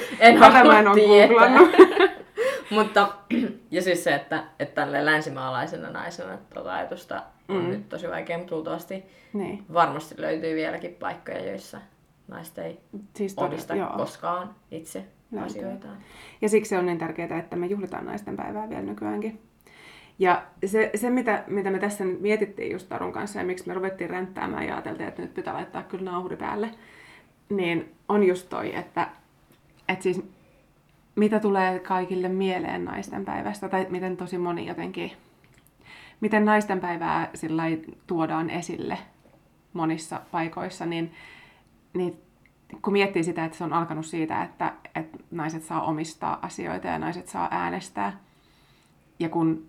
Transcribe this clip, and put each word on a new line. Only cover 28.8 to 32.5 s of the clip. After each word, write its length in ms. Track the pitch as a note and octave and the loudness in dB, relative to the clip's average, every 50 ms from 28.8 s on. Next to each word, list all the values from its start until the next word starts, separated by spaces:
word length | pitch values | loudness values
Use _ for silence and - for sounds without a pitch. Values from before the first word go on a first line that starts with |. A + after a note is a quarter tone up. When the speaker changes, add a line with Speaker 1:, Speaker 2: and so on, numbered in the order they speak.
| F3 - - E3+ F3 - - - _ _ _ _ _ _ _ _ _ _ _ _ _ - | -12 -8 -6 -6 -6 -6 -8 -14 _ _ _ _ _ _ _ _ _ _ _ _ _ -6
Speaker 2:
että 140 | F#3 F#3 - | -6 -4 -2
siis 200 | F#3+ F3 F#3 - - - _ _ _ _ _ _ _ _ _ _ _ _ _ _ _ _ | -2 -2 -2 -6 -10 -16 _ _ _ _ _ _ _ _ _ _ _ _ _ _ _ _
mitä 240 | G3+ G#3+ G#3 A3 G#3+ | 0 2 2 2 2
tulee 400 | A3 G#3 G3 F#3+ F#3 F#3 F#3 F#3 | 0 0 2 2 2 0 -2 -4
kaikille 500 | F3+ - F#3+ F#3 F#3 F3+ F#3 F3+ F3+ F#3 | -4 -4 -4 -4 -4 -4 -4 -4 -2 -2
mieleen 560 | F#3 F#3+ F#3+ F#3+ | -2 -2 -2 -2